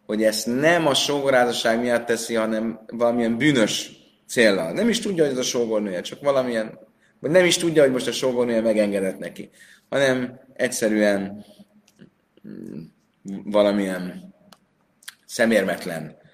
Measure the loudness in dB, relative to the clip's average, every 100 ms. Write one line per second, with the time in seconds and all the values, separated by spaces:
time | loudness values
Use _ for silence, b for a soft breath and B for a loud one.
0 | -6 0 2 0 -4 0 2 2 2 0
1 | 0 -2 2 4 2 0 0 0 2 0
2 | 0 -4 -2 -2 -2 -2 -4 -8 -12 -2
3 | 0 2 0 2 2 2 2 -2 -8 -16
4 | _ _ -6 4 4 4 -2 0 0 0
5 | -2 0 0 0 -2 -2 0 0 -2 -6
6 | -8 -6 0 0 0 -2 -6 -10 -20 _
7 | _ _ 2 4 4 2 2 4 4 2
8 | -4 -2 -2 0 0 2 2 2 0 0
9 | -4 -6 -12 -14 -18 b b b -6 0
10 | 2 2 -4 -10 _ -4 -4 0 0 2
11 | 2 2 -4 -10 -18 B -20 _ _ _
12 | -20 _ _ _ -20 -18 -14 -16 -16 _
13 | _ _ -14 -12 -2 2 2 2 -2 -4
14 | -8 -12 -18 _ _ -20 _ _ _ _
15 | -20 -20 _ -2 2 2 0 -4 -6 -8
16 | -10 -18 b